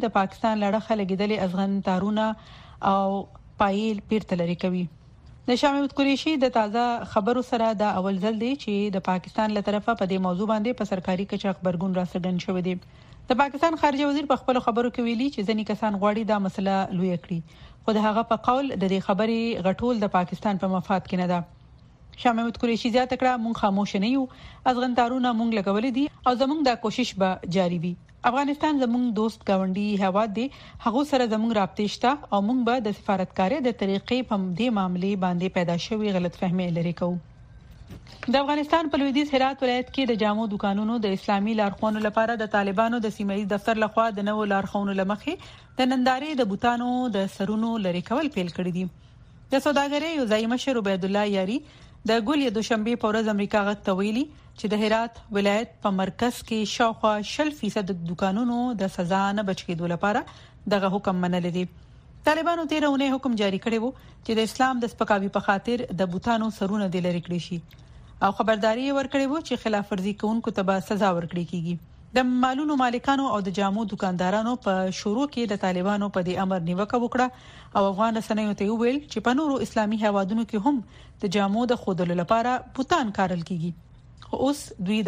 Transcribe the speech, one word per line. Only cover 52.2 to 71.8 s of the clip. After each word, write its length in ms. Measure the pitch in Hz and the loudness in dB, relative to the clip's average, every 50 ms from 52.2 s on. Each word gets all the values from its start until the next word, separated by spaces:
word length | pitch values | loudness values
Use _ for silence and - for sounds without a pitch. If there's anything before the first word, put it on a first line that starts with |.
| 214 214 | 2 2
ګل 160 | 302 302 285 | 2 2 2
یا 80 | 254 196 | 2 0
دوشنبې 460 | 220 214 - 240 220 214 226 240 233 - | -2 -2 0 -2 0 0 -2 -2 0 0
په 80 | 214 208 | 0 0
ورځ 220 | 220 226 214 214 | 2 0 0 0
امریکا 280 | 202 202 202 - 214 202 202 | 0 0 0 0 0 2 0
غږ 160 | 208 208 - - | -2 -2 0 -2
ته 80 | 190 185 | 0 0
ویلي 240 | 196 208 214 240 294 | 0 0 0 -2 -2
چې 420 | 311 - - - - - - - 208 208 | -4 -6 -18 -20 -20 -20 -8 -4 -2 0
د 100 | 208 220 | 0 2
هرات 360 | 214 214 220 233 233 - - - - 214 | 2 2 2 0 -2 -6 -14 -14 -4 -2
ولایت 400 | 202 196 202 202 214 240 233 - - - | 2 2 4 2 2 0 -4 -10 -4 -2
په 100 | 208 190 185 | -2 0 0
مرکز 420 | 190 196 185 - 233 247 240 - - - | 0 -2 -2 0 -2 -2 -2 -4 -6 -4
کې 240 | 226 220 214 202 - | -2 -2 -2 -2 0
شاوخوا 420 | - 240 226 220 - - 220 214 208 208 - - | 2 2 2 2 2 2 2 2 2 -2 -6 -2
شل 200 | - 302 302 294 - | 0 0 0 0 -4
فیصد 340 | - 202 - 220 202 180 196 170 170 165 | -6 -4 -2 -2 -2 -2 -4 -4 -4 -6
دوکانونو 500 | 175 - 202 190 190 214 247 240 240 240 247 254 247 190 196 | -4 -2 0 0 0 0 0 0 0 0 0 -2 -2 -2 -4
د 100 | 190 - | -4 -2
سزا 260 | - 185 165 190 190 196 196 196 208 | -4 -2 0 2 2 2 2 0 -2
نه 80 | 214 196 185 | -2 -2 -4
بچ 120 | - - - | -4 -4 -6
کېدو 260 | 180 160 175 175 175 | -6 -4 -2 -2 -2
لپاره 320 | 170 - 202 208 214 311 - - - - - - - - 208 202 | 0 0 0 0 0 -2 -4 -12 -20 -20 -20 -20 -12 -4 0 0
دغه 200 | 202 190 190 185 | 2 2 2 0
حکم 280 | 202 202 202 190 180 180 175 | 0 0 0 0 0 0 0
منلی 260 | 175 180 175 180 165 185 | 0 0 0 -2 -2 -2
دی. 80 | 180 175 - - - - - - - - - - - | -4 -4 -8 -16 -20 -20 -20 -20 -20 -20 -20 -2 2
طالبانو 420 | 302 302 320 320 339 339 339 330 285 311 | 2 2 2 2 0 0 0 0 0 0
تیره 160 | 311 294 294 | 2 2 2
اونۍ 240 | 277 269 277 277 262 | 2 2 2 0 0
حکم 260 | 262 262 269 233 208 208 | 0 0 -2 0 2 2
جاري 180 | 196 190 190 - | 0 0 0 -2
کړی 140 | 233 214 226 | -2 -2 0
و 160 | 220 254 262 | -2 -4 -6
چې 480 | - - - - - - - 226 214 220 | -8 -18 -20 -20 -16 -6 -2 0 0 0
د 80 | 208 | -2
اسلام 340 | - - 262 262 262 247 233 | 0 0 2 2 2 0 -2
د 80 | 226 - | -4 -2
سپکاوي 400 | - 226 - 214 202 196 202 - 202 | -2 0 2 2 2 2 0 -2 -2
په 100 | 190 - | 0 2
خاطر 400 | 202 196 - - 240 233 247 - 190 170 190 | 0 0 0 -2 -2 -2 -2 -6 -2 -2 -2
د 100 | 185 175 | 0 0
بوتانو 400 | 190 - 240 233 226 220 220 214 - | -4 0 0 0 2 0 -2 -2 -2
سرونه 280 | 208 190 202 214 202 190 170 | -2 -2 0 0 -2 0 -2
دې 80 | 185 175 | 0 0
لرې 160 | 180 175 175 165 | 0 0 -2 -2
کړي 140 | - 175 175 156 - | -4 -4 -6 -4 -6
شي 100 | 185 170 - - - - - - - - - - - - - | -8 -10 -10 -12 -20 -20 -20 -20 -20 -20 -20 -20 -4 0 0
او 60 | 196 196 | 0 2
خبرداري 480 | - 226 202 220 214 196 220 220 240 262 | 0 2 2 2 2 2 0 0 2 0
یې 80 | 277 277 | 0 0
ورکړې 300 | 277 269 269 - 277 269 269 | 0 -2 0 0 0 0 2
و 100 | 277 330 320 | 0 -2 -2
چې 160 | - 254 233 - | -4 -6 -4 -2
خلاف 280 | 226 214 202 196 - 214 | 0 0 0 -2 -2 -4
ورزي 200 | 190 185 208 202 - | -2 -2 -4 -4 -2
کوونکو 320 | - 208 220 233 233 233 202 - | -2 -2 -2 0 -2 -2 -2 -2
ته 40 | 190 185 | 0 2
به 140 | 190 190 175 | 0 0 0
سزا 240 | - 220 196 214 196 180 | -2 0 2 2 2 2
ورکړي 280 | 170 170 160 - 180 175 160 | 0 -2 -4 -4 -6 -6 -4
کیږي. 240 | - 180 160 170 175 165 | -6 -6 -4 -4 -6 -6